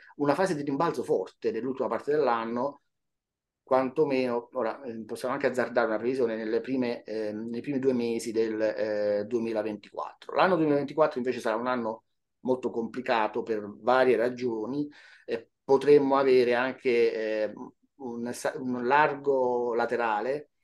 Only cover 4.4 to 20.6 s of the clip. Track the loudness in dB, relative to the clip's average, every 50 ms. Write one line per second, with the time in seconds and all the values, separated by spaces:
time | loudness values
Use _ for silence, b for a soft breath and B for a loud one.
4.4 | -4 -6 -4 -4 -2 -2 -4 -6 -10 -12 -10 -10 -10 -10 -8 -6 -4 -4 -2 0
5.4 | 0 0 0 0 -2 0 2 2 2 2 0 -2 -2 -2 0 0 0 0 -2 -2
6.4 | -2 -2 -2 -2 -2 -2 -2 -2 -2 -2 -4 -6 -8 -8 -6 -6 -4 -4 -6 -6
7.4 | -8 -8 -8 -8 -6 -4 -2 0 2 2 2 2 0 -2 -2 -4 -4 -2 0 0
8.4 | 0 0 0 0 0 -2 0 -2 -2 -2 -2 0 0 0 0 0 -2 -2 -2 -2
9.4 | -2 -2 -2 -2 -2 -4 -6 -8 -12 -12 -10 -8 -8 -8 -10 -14 -12 -4 0 2
10.4 | 4 4 4 4 2 2 2 2 0 0 0 2 2 2 0 -2 -2 -2 -2 -2
11.4 | -2 -2 -2 -2 -2 -2 -2 -2 -4 -6 -8 -10 _ _ _ _ _ _ _ _
12.4 | -2 -2 -2 -2 -2 -4 -4 -6 -6 -6 -8 -6 -2 0 0 2 0 0 -2 -4
13.4 | -4 -4 -4 -4 -6 -8 -12 -4 0 2 4 4 6 4 4 4 2 0 -2 -4
14.4 | -4 -4 -4 -4 -6 -4 -4 -4 -6 -6 B B B B B B B B -8 -8
15.4 | -8 _ _ _ _ 2 2 4 8 8 8 8 8 6 2 4 6 6 6 6
16.4 | 6 6 4 2 0 -2 -4 -2 0 2 4 4 4 4 2 0 -2 -2 -2 -2
17.4 | -2 -4 -4 -8 -16 -16 -18 _ _ _ _ -14 -12 -10 -8 -8 -8 -8 -6 -4
18.4 | -4 -4 -4 -4 -4 -4 -4 -2 0 2 4 4 4 2 0 -2 0 0 2 2
19.4 | 2 2 0 0 -2 -2 -2 -2 -2 0 0 0 0 0 0 -2 -2 -2 -4 -6
20.4 | -8 _ _ _